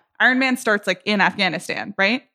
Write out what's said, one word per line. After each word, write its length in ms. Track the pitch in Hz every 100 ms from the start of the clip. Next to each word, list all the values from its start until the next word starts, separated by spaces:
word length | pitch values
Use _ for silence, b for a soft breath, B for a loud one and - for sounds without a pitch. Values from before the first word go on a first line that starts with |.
| _ -
Iron 200 | 226 254
Man 180 | 262 254
starts, 300 | 226 208 196
like, 140 | 185 -
in 160 | 208
Afghanistan, 720 | 175 190 185 156 - - 113 202
right? 260 | 196 254 _